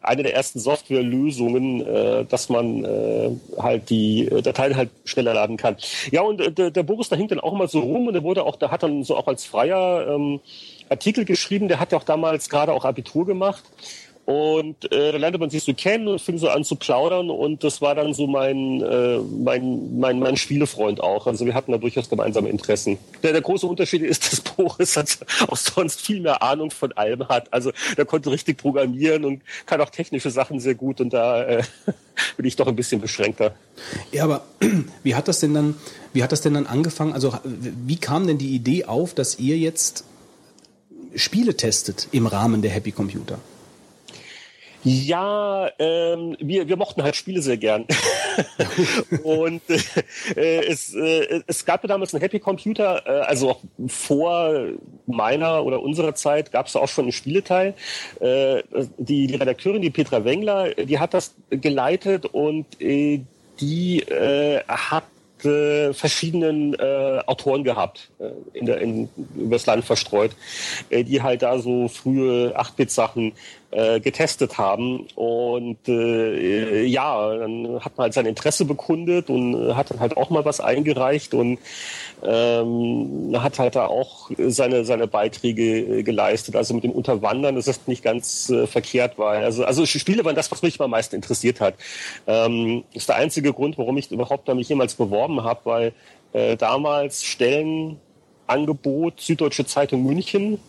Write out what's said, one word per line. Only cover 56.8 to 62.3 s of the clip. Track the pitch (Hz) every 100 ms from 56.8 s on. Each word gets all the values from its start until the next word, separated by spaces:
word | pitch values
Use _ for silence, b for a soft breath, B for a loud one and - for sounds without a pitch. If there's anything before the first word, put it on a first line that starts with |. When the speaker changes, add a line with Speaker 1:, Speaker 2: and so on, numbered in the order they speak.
Speaker 1:
auch | 135
schon | - 123
einen |
Spieleteil. | - 135 175 196 185 190 196 B B B B
Äh, | - 131 135 131 - - 123 -
die, | 123 143 135
die | 127
Redakteurin, | 131 123 190 208
die | 175
Petra | 143 143 120
Wengler, | 110 160 214 196 185 -
die | 151 143
hat | 170 190
das | - _ _
geleitet | 135 151 139 127 185 196 190
und, | -